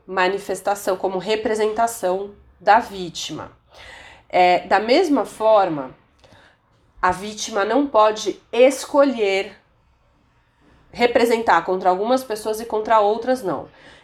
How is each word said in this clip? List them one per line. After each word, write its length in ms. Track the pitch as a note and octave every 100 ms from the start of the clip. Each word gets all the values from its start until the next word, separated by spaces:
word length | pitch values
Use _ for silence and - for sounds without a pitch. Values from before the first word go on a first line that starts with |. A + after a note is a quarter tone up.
| -
manifestação, 920 | F#3 F#3 G3 G3 F#3+ G3 G3+ - F#3+
como 220 | F#3+ F#3+
representação 1120 | F3 A3 A3 G#3+ G#3+ G#3+ A#3 - F#3 F#3 G3+ G3+ _ _
da 200 | F#3 G#3+
vítima. 720 | - G3 F3+ - - D3+ G2 _ _ - - - - - _
É, 380 | - F3+ F3+ G3+
da 140 | G3+
mesma 440 | G#3+ C#4+ F4+ C4+
forma, 720 | G3+ - A3 G#3+ F#3 D3+ B2+ - _ _ _ _ _ _ _ _ _ _
a 120 | F#3
vítima 520 | F3+ G#3 G#3+ - A3
não 220 | G3+ B3 C#4+
pode 520 | A3 G#3+ G#3+ G3+ - _
escolher 1040 | A#3 C4 C4 - D4 C#4+ A#3 G3+ F#3+ G3 - _ _ _ _ _ _ _ _ _ _ _ _ _
representar 720 | - A#3+ - A#3 A#3 A3+ F3
contra 260 | E3 F#3 F#3+
algumas 340 | F#3 A3 C4
pessoas 360 | C4 G#3+ A3 G#3+
e 60 | A#3
contra 340 | A3 G#3+ A3
outras 420 | G#3 A3+ A#3+ B3+
não. 260 | G3 C3+ - _ - -